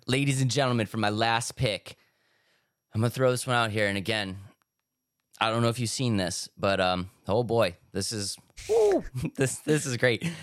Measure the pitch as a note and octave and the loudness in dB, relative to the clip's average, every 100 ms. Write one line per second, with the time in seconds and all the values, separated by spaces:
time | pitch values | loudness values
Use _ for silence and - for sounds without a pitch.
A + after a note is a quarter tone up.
0 | - C3 C#3 C3+ C3 A2+ C3+ A#2+ G#2 A#2 | -2 0 2 2 0 2 2 0 -2 0
1 | G#2 G#2+ A2+ A#2 - - B2 G2+ - - | 0 2 2 0 -2 -2 -2 -2 -8 -20
2 | _ _ _ _ _ _ _ _ _ G#2+ | _ _ _ _ _ _ _ _ _ -2
3 | A#2+ C3 C3 B2+ - A#2+ A2+ G#2+ G#2 G2 | -2 0 0 0 0 0 0 0 0 -2
4 | F#2 A2 G2 F#2+ G2 _ _ _ _ _ | -2 -4 -4 -10 -14 _ _ _ _ _
5 | _ _ _ - A2+ A#2 A#2 A#2 A#2 - | _ _ _ -2 0 2 2 0 -2 -2
6 | B2+ G#2 F2+ - - - G2+ G2 F#2 F#2 | 0 0 0 -4 -10 -2 0 2 2 0
7 | F#2 - - G#2 A#2 A#2 G2 E2+ _ F#2+ | -4 -8 -2 0 2 2 2 0 _ -6
8 | G2 A2 G2 - - - - A4+ G#4 F4+ | -4 -4 -6 -8 -14 -12 0 4 4 2
9 | - B2+ D#3+ - C3 - - D3+ C3+ A#2+ | -2 -8 -6 -2 -2 -2 -2 0 0 0
10 | B2+ A2+ E3 E3 | 2 2 -2 -6